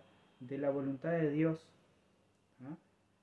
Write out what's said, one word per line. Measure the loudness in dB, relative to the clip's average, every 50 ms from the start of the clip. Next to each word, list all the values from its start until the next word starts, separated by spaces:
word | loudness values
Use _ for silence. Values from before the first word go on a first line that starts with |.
| -8 -16 -20 -20 -20 _ _ -18
de | -10 -8 -6 -2
la | 0 0
voluntad | 0 0 0 -2 -4 -2 -2 0 2
de | 2 2 2
Dios, | 4 4 2 2 2 -2 -6 -14 -20 _ _ _ _ _ _ _ _ _ _ _ _ _ _ _ _ -16
¿tá? | -14 -14 -14 -14 _ _ _ _ _ _ _ _